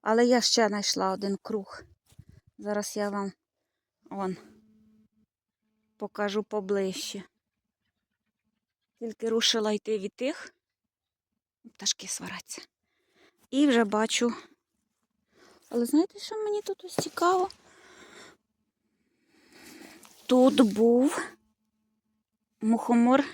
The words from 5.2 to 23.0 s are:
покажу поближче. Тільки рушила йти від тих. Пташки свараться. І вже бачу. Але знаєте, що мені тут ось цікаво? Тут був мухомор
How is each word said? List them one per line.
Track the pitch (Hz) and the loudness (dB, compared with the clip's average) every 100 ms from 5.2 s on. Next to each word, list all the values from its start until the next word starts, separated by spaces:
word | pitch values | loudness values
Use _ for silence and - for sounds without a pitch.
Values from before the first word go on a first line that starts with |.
| _ _ _ _ _ _ _ _ | _ _ _ _ _ _ _ _
покажу | 208 - 208 202 | -14 -6 -4 -4
поближче. | 208 214 190 202 190 185 - 202 185 _ _ _ _ _ _ _ _ _ _ _ _ _ _ _ _ _ | -4 -8 -2 -2 -2 -6 -10 -12 -16 _ _ _ _ _ _ _ _ _ _ _ _ _ _ _ _ _
Тільки | 233 214 226 | -12 -6 -2
рушила | 226 220 226 214 | 0 0 0 0
йти | 214 - 220 | -4 -4 -6
від | 190 | -6
тих. | - 254 330 - _ _ _ _ _ _ _ _ _ _ _ 226 _ | -6 -8 -6 -14 _ _ _ _ _ _ _ _ _ _ _ -20 _
Пташки | 196 - 185 | -4 -4 -6
свараться. | - 180 185 - - - _ _ _ _ _ _ _ _ | -10 -10 -12 -14 -18 -18 _ _ _ _ _ _ _ _
І | 262 294 | 2 4
вже | 233 | 4
бачу. | 220 208 226 - 240 226 - _ _ _ _ _ _ _ _ _ _ _ _ | 2 0 -2 0 -2 -4 -16 _ _ _ _ _ _ _ _ _ _ _ _
Але | 240 240 | -4 0
знаєте, | 294 370 403 | 2 0 -4
що | - 440 | -10 -6
мені | 427 415 | -4 -4
тут | - 392 370 | -6 -10 -8
ось | - | -8
цікаво? | 339 - 349 370 381 - _ _ - - - - - _ _ _ _ _ _ _ _ _ _ _ _ - - - - - - _ - | -8 0 2 2 -2 -6 _ _ -20 -20 -20 -20 -20 _ _ _ _ _ _ _ _ _ _ _ _ -20 -20 -20 -20 -20 -20 _ 2
Тут | 254 262 294 | 6 6 6
був | 220 202 226 240 277 - - - _ _ _ _ _ _ _ _ _ _ _ _ | 4 6 4 6 2 0 -8 -14 _ _ _ _ _ _ _ _ _ _ _ _
мухомор | 220 226 - 240 | 0 0 2 4